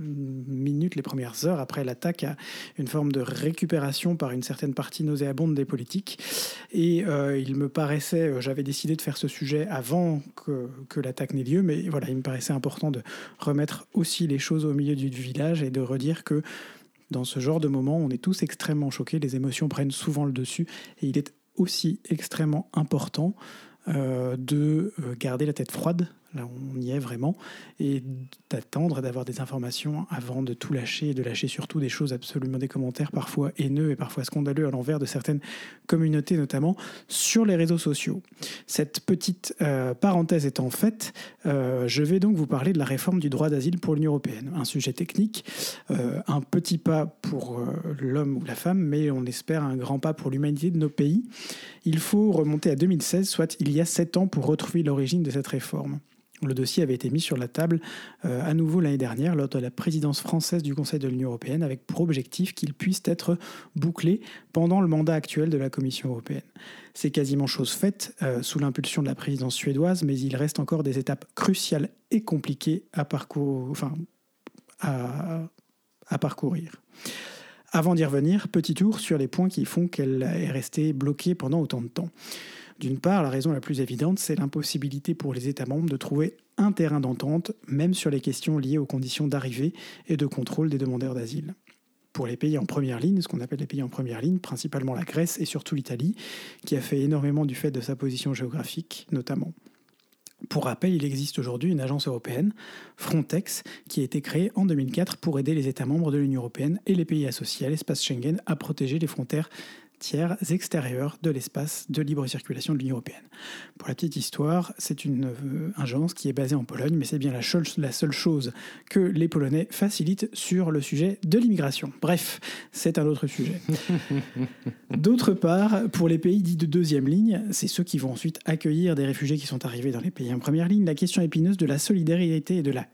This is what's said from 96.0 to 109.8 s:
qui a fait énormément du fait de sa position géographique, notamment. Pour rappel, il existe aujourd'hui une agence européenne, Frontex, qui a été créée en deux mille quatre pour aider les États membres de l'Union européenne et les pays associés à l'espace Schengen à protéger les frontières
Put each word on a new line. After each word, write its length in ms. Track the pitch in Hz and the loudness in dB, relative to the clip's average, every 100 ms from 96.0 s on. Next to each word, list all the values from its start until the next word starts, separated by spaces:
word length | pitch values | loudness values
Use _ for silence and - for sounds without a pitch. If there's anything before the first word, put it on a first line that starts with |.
| 156 - - - - - - | 0 -2 -6 -14 -16 -14 -2
qui 100 | 139 | -2
a 60 | |
fait 180 | - 139 | 0 2
énormément 460 | 143 151 143 147 147 | 2 2 2 2 2
du 80 | |
fait 160 | 123 151 | 0 -2
de 100 | 131 | -2
sa 160 | 120 135 | -4 -2
position 380 | 139 127 143 | -2 -2 -2
géographique, 720 | 131 127 147 123 - - - - | -2 -4 -4 -6 -8 -10 -12 -4
notamment. 440 | 139 120 - 170 - - _ _ _ _ _ - - - | -4 -2 -2 -4 -6 -18 _ _ _ _ _ -20 -16 -4
Pour 140 | 151 | -2
rappel, 280 | 127 113 185 | -2 0 2
il 140 | 175 139 | 2 0
existe 320 | 135 147 - | -2 -4 -4
aujourd'hui 340 | 123 123 165 | -4 -2 0
une 80 | 156 | 0
agence 260 | 131 143 147 | 0 -2 -2
européenne, 440 | 120 - 123 202 - - - - - | -4 -4 0 0 0 -8 -18 -20 -12
Frontex, 640 | - 160 131 151 - - - - - | 0 0 2 0 -2 -6 -10 -16 -8
qui 140 | - | -4
a 20 | |
été 160 | 131 151 | -2 -2
créée 320 | - 151 196 | -2 0 0
en 120 | - 190 | 2 2
deux 80 | |
mille 180 | 147 135 | 2 0
quatre 240 | 170 185 - | 0 -2 -2
pour 220 | 170 139 | -2 0
aider 160 | 135 | 2
les 120 | 156 135 | 0 0
États 200 | - 127 | -2 0
membres 260 | 160 160 | 0 2
de 60 | 143 | 2
l'Union 240 | 139 131 | 2 0
européenne 360 | 120 - 143 190 | -4 -4 -2 0
et 100 | - | 2
les 120 | 180 160 | 2 2
pays 200 | 156 135 | 0 0
associés 400 | - - - 139 | -4 -6 -4 -2
à 40 | |
l'espace 340 | 151 - 139 | -2 -2 -2
Schengen 380 | - 120 131 175 | -2 -2 -2 -2
à 100 | - | -2
protéger 440 | 151 - 151 135 156 | -4 -4 -2 -2 0
les 80 | 160 | -2
frontières 420 | - 127 151 - - - - | -4 -2 -2 -2 -8 -18 -20